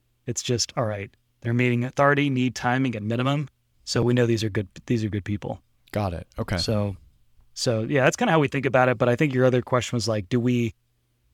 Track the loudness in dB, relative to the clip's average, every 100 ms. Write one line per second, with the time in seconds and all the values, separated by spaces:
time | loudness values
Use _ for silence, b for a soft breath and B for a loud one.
0 | _ _ -10 -6 -2 -2 -2 -4 -4 -6
1 | -10 _ _ _ -2 0 2 0 -2 2
2 | 4 4 2 0 -2 -2 -2 0 0 -2
3 | -4 -2 0 -2 -4 _ _ _ -4 0
4 | 2 4 2 0 -2 -4 -6 -8 -2 -2
5 | -2 -4 -4 -6 -6 -12 _ _ _ -4
6 | -2 -4 -10 -10 -4 -2 0 0 -2 -6
7 | -14 _ _ _ _ -6 -2 -2 0 2
8 | 2 2 2 2 2 0 0 2 2 2
9 | 2 2 2 4 4 4 2 -2 0 -4
10 | -2 -2 -2 0 2 0 -2 -6 _ _
11 | _ _ _